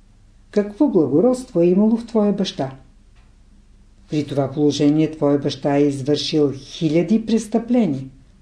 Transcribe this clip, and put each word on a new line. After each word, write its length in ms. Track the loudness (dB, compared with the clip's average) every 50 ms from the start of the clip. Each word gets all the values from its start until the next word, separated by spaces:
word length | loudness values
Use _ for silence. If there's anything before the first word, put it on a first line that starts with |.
| _ -20 -20 _ _ -20 _ -20 -20 -4
Какво 380 | -2 -2 -2 -2 0 0 0 2
благородство 720 | 4 2 2 4 2 2 4 2 2 -2 -6 -4 0 2
е 60 | 2
имало 300 | 4 4 4 4 2 2
в 100 | 0 -2
твоя 260 | -2 -2 0 0 2
баща? 440 | 0 -2 -4 -4 -4 -6 -8 -8 -10 -14 -20 -20 _ -20 _ _ -20 -20 -20 _ _ _ _ _ -20 -20 _ _ -20 -20 _ _ _ -20 -12 -6
При 160 | -4 -4 -4
това 240 | -2 -2 -2 -2 -2
положение 600 | -2 0 0 0 2 2 2 2 4 2 0 0
твоя 280 | 0 0 0 0 2 0
баща 380 | -2 -4 -6 -4 -2 0 2
е 60 | 2
извършил 680 | 2 0 0 -2 -2 -2 -2 -2 -2 -2 0 0 0 0
хиляди 760 | -2 -6 -14 -18 -6 -4 -2 0 0 0 2 2 0 0 0
престъпления. 800 | 0 -2 -2 -2 -2 -4 -4 -2 0 0 0 0 0 -2 -6 -8 -12 -18 -20 -20 -20 _ _